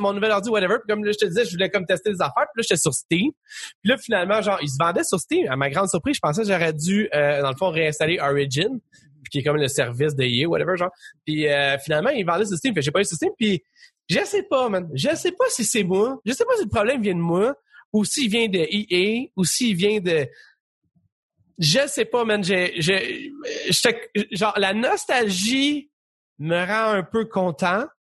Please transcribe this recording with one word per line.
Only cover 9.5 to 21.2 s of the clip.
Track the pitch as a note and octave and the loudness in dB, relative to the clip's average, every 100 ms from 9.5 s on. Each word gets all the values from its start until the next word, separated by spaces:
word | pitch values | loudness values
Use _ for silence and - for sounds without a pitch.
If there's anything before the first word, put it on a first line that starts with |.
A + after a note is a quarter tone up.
| D3 | 2
le | C#3 | 2
service | C#3+ B2 A#2+ D3+ | 0 -2 0 0
de | C3+ | 2
E | B2+ A#2+ | 2 2
A, | E3 | 0
whatever, | E3 D3+ F#3 | 0 0 -2
genre. | F3+ - - - - | -2 -6 -20 -14 -6
Puis, | D3+ D3 | -2 0
euh, | C#3+ C#3 C#3 | 2 2 0
finalement, | - D3+ G#3+ | 0 0 0
ils | C#4+ | 0
vendaient | E3+ E3+ G#3+ | 0 0 0
sur | F3 | -2
Steam, | C4+ | -2
fait | F#3 | 0
que | |
j'ai | C3+ | 0
pas | F3+ | 0
eu | |
sur | G3+ E3 | 0 -2
Steam, | F4+ - | -4 0
puis | G#3+ F#3 - _ - _ - | 0 0 -4 _ -20 _ -4
je | G3 | -2
sais | G4 G4+ | 0 -2
pas, | - C#4 B3+ | 0 0 2
man. | F#3 E3+ | -2 -4
Je | C3 G#3+ D#4+ | -2 -2 0
sais | F4+ | -2
pas | F4+ B4+ | 0 0
si | - | 0
c'est | A3 - | -2 0
moi, | F3+ F#3+ A3+ C4+ | 0 2 0 -2
je | G3+ | -4
sais | C4 | -2
pas | A#4 A#4+ | 0 0
si | |
le | A#3+ | 0
problème | A#3 G#3+ C#4 | 0 0 0
vient | G#3 F3 | 0 0
de | |
moi, | E3+ F3 A3 C#4 _ - _ | 0 2 0 -2 _ -20 _
ou | G#3+ | 0
s'il | G3+ - B3 | 0 0 0
vient | A3+ A3+ | 2 2
de | F#3 | 0
E | D#3 G#3 - F3+ G3 A3+ C4+ | 0 -2 0 0 2 0 -4
A, | - | -2
ou | |
s'il | F3 - A#3+ | -2 0 0
vient | F3 G3+ G#3+ | 2 2 0
de, | F3+ D#3+ B2+ - - _ _ _ _ _ _ _ | 0 0 0 -8 -20 _ _ _ _ _ _ _